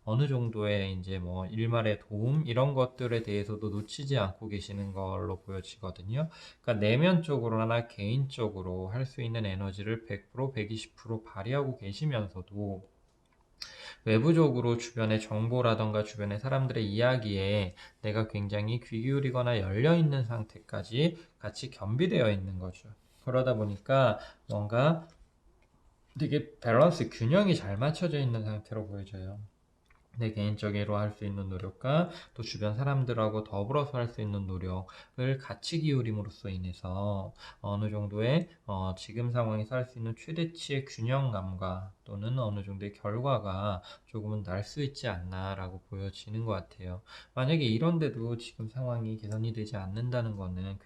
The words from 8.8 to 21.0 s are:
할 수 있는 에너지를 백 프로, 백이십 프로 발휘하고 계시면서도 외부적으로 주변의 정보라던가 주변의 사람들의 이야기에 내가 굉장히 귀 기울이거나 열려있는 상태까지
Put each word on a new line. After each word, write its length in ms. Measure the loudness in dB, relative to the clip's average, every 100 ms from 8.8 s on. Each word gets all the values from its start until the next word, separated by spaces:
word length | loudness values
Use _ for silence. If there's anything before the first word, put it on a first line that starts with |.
| -4
할 180 | -4 -4
수 140 | -4
있는 260 | -4 -2 -2
에너지를 580 | -2 -2 -4 -4 -4
백 260 | -4 -8 -8
프로, 220 | -4 -2
백이십 420 | -2 -4 -6 -10
프로 300 | -12 -6 -6
발휘하고 540 | -6 -8 -2 0 0 -4
계시면서도 1160 | -6 -2 0 0 -2 -6 -8 -4 -4 -6 -10 _ _ _ _ _ _ -18 -16 -16 -16 -4 4
외부적으로 680 | 6 8 8 6 6 2 2
주변의 440 | -2 0 2 2
정보라던가 840 | 0 0 2 2 4 4 2 0
주변의 340 | -2 -4 -4 -4
사람들의 460 | 0 0 0 0
이야기에 880 | 0 4 4 4 2 0 2 2 0 -4 -18 _
내가 260 | -2 0 0
굉장히 520 | -2 -2 0 0 -2
귀 200 | -2 -2
기울이거나 600 | 0 2 2 2 2 2
열려있는 640 | 2 4 6 6 6 4 0
상태까지 920 | -4 -6 -12 -10 -8 -2 2